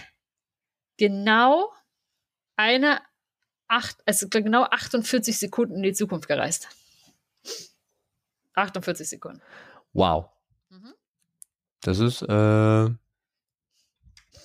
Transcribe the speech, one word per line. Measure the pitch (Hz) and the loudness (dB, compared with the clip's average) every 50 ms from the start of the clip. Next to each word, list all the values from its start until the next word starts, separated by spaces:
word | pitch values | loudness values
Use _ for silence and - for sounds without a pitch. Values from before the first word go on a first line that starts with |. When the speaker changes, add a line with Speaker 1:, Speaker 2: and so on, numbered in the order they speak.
| - - _ _ _ _ _ _ _ _ _ _ _ _ _ _ _ _ _ | -18 -20 _ _ _ _ _ _ _ _ _ _ _ _ _ _ _ _ _
Speaker 1:
genau | - 214 202 196 196 202 220 220 226 240 262 294 339 392 453 - _ _ _ _ _ _ _ _ _ _ _ _ _ _ _ _ | 0 0 0 0 0 0 2 4 4 6 6 4 4 2 -2 -6 _ _ _ _ _ _ _ _ _ _ _ _ _ _ _ _
eine | - 214 226 247 262 277 294 285 - - _ _ _ _ _ _ _ _ _ _ _ _ | 0 2 2 2 4 2 2 2 0 -4 _ _ _ _ _ _ _ _ _ _ _ _
acht, | - 226 240 233 - - _ _ | -4 -2 -2 -2 -6 -12 _ _
also | 220 208 - 208 190 | -2 -2 -2 -2 -2
genau | - 220 208 214 226 247 254 | -2 0 0 2 2 2 2
achtundvierzig | - 254 - - - - 240 226 - 262 247 226 233 220 - | 2 -2 -6 -4 -4 -4 -4 -2 0 0 0 0 -2 -4 -4
Sekunden | 214 202 - - 233 233 165 | -6 -4 -2 -2 -2 -2 -2
in | 190 196 | -2 -2
die | 196 196 | -2 -2
Zukunft | - 214 202 180 160 143 - | -2 -4 -4 -4 -6 -4 -4
gereist. | 147 139 - 135 170 - - - - _ _ _ _ _ _ _ _ _ _ _ _ _ - - - - - - _ _ _ _ _ _ _ _ _ _ _ _ _ _ _ _ - | -2 -2 -2 -2 -4 -6 -10 -12 -20 _ _ _ _ _ _ _ _ _ _ _ _ _ -16 -16 -16 -16 -16 -20 _ _ _ _ _ _ _ _ _ _ _ _ _ _ _ _ -4
Achtundvierzig | 190 202 190 - 185 175 180 170 - 156 - | -4 -4 -4 -4 -8 -6 -6 -6 -6 -8 -12
Sekunden. | - - - - - - _ - - - - - - - _ _ - | -14 -14 -14 -16 -18 -20 _ -20 -20 -20 -20 -20 -20 -20 _ _ 0
Speaker 2:
Wow. | 98 92 87 80 80 85 - _ _ _ _ _ _ _ _ | 2 2 2 2 0 -4 -8 _ _ _ _ _ _ _ _
Speaker 1:
Mhm. | 185 185 208 247 370 _ _ _ _ _ _ _ _ _ - - _ _ _ _ _ _ | -20 -20 -20 -20 -20 _ _ _ _ _ _ _ _ _ -20 -20 _ _ _ _ _ _
Speaker 2:
Das | - 98 92 98 | -4 -2 0 0
ist, | 113 120 123 - | 0 0 -2 -4
äh, | - - 104 107 107 107 107 107 110 110 110 110 110 113 117 - _ _ _ _ _ _ _ _ _ _ _ _ _ _ _ _ _ _ _ _ _ _ _ _ _ _ _ - | -4 -2 2 2 4 4 4 4 4 4 4 4 2 0 -2 -6 _ _ _ _ _ _ _ _ _ _ _ _ _ _ _ _ _ _ _ _ _ _ _ _ _ _ _ -20